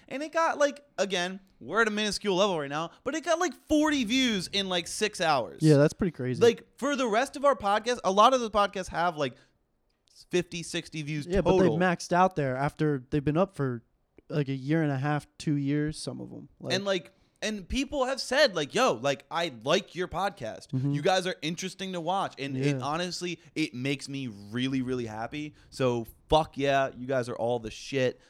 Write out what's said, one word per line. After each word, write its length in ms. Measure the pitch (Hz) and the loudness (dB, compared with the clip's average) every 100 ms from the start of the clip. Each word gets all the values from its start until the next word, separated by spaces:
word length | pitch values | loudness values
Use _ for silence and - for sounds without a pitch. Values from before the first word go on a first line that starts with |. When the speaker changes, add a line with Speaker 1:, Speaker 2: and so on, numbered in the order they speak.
| - | -12
Speaker 1:
and 120 | 262 | -8
it 120 | 311 | -4
got, 240 | 330 330 277 | 0 0 2
like, 240 | 285 - _ - | 0 0 _ -4
again, 420 | 196 180 180 190 _ - | -2 -2 -4 -6 _ -16
we're 180 | 117 208 | -2 0
at 60 | 214 | 2
a 40 | |
minuscule 440 | 208 208 - 208 180 | 0 -2 -2 0 2
level 240 | 208 165 | 2 2
right 100 | 139 | -2
now, 220 | 147 165 - - | -4 -6 -8 -6
but 100 | 320 | -4
it 80 | |
got, 160 | 339 269 | 0 0
like, 140 | 359 - - | 0 -4 0
forty 340 | 302 302 285 | 2 4 2
views 460 | 208 262 254 202 - | 2 2 2 0 -2
in, 160 | 196 190 | -4 -2
like, 200 | 180 170 | -2 -4
six 340 | - 208 208 | -4 -4 0
hours. 380 | 160 139 101 - | 2 2 0 2
Speaker 2:
Yeah, 160 | 156 143 | 6 8
that's 160 | 151 | 6
pretty 180 | - 185 | 2 -4
crazy. 300 | - 123 123 | -2 -4 4
Speaker 1:
Like, 260 | 233 233 - - | 4 4 -4 -6
for 220 | 277 269 | -2 0
the 100 | 247 | 0
rest 300 | 214 269 294 | 0 0 0
of 80 | 277 | 2
our 100 | 254 | 2
podcast, 440 | 202 214 226 247 | 2 0 0 -2
a 80 | 196 | 2
lot 220 | 196 240 | 8 8
of 80 | 262 | 6
the 100 | 220 | 2
podcasts 380 | 208 202 196 180 | 0 0 -2 -6
have, 260 | 160 175 151 | -2 0 0
like, 180 | 135 - _ _ _ _ _ _ _ - - | -4 -4 _ _ _ _ _ _ _ -20 -4
fifty, 340 | 180 170 175 | -2 -2 -6
sixty 380 | 160 170 - 160 | -6 -8 -6 -8
views 220 | 147 151 175 | -6 -6 0
Speaker 2:
Yeah, 160 | 196 | 2
Speaker 1:
total. 160 | 175 185 | 4 6
Speaker 2:
but 40 | |
they've 80 | 180 156 | 4 4
maxed 320 | 185 175 - | 2 0 0
out 240 | 175 185 - | 4 4 2
there 220 | 135 127 | -2 0
after 480 | 147 - 151 139 127 | -2 0 0 0 -2
they've 140 | 151 | -2
been 140 | 143 156 | 2 2
up 180 | 190 - | 2 0
for, 280 | 135 120 - _ _ _ - | -4 -4 -10 _ _ _ -6
like, 200 | 151 135 | -2 -2
a 40 | 135 | -2
year 280 | 135 165 | 0 2
and 80 | 147 | 2
a 60 | 135 | 0
half, 300 | 147 147 - - | 0 -2 -6 -8
two 180 | 160 147 | -2 0
years, 420 | 139 147 151 151 | 0 0 -2 -6
some 220 | 143 127 | -10 -10
of 100 | 123 | -12
'em. 180 | 117 - - | -14 -18 -12
Like 140 | 131 | -4
Speaker 1:
And, 100 | 185 202 | -4 -2
like, 280 | 190 - _ _ - | -4 -6 _ _ -8
and 260 | 214 208 170 | -6 -6 -6
people 360 | 247 277 285 254 | -4 -2 -2 -2
have 140 | 262 | -4
said, 360 | - 262 - 175 | -2 2 2 2
like, 180 | 139 | -2
"Yo, 200 | 170 254 | 0 2
like, 300 | 117 139 135 - | 2 -2 -4 -4
I 240 | 160 175 117 | -4 -4 -4
like 300 | 127 190 - | 0 0 0
your 140 | 160 180 | -8 -6
podcast. 600 | 160 196 - 110 90 - | -4 -4 -6 -12 -12 -6
Speaker 2:
Mm-hmm. 240 | 131 143 | -2 0
Speaker 1:
You 100 | 143 | 0
guys 240 | 151 190 180 | 2 2 0
are 80 | - | -4
interesting 500 | 151 175 185 - 190 | -6 -6 -8 -8 -8
to 80 | 175 | -6
watch." 320 | 160 196 151 - | -4 -2 -4 -6
And 180 | 139 131 | -6 -2
it, 200 | 143 135 | 0 0
Speaker 2:
Yeah. 60 | |
Speaker 1:
honestly, 560 | 135 165 180 170 180 160 - | -2 -4 -4 -6 -6 -8 -8
it 220 | 156 156 123 | -4 -4 -2
makes 340 | 135 143 135 | -4 -4 -6
me 180 | 139 127 | -8 -10
really, 540 | 101 101 120 135 135 | -12 -8 -4 -2 -2
really 240 | 127 127 110 | -2 -4 -6
happy. 480 | 110 117 147 151 - - | -8 -8 -8 -12 -14 -12
So, 380 | - 127 120 110 - - | -2 0 0 -4 -10 2
fuck 280 | 156 156 135 | 2 2 -2
yeah, 320 | 139 135 135 120 | 2 2 0 -4
you 80 | 127 | -4
guys 240 | 131 120 | -2 -2
are 60 | - | -2
all 240 | 117 120 | -2 -2
the 100 | 110 | -4
shit, 500 | - - 135 127 - | -12 -4 0 0 -2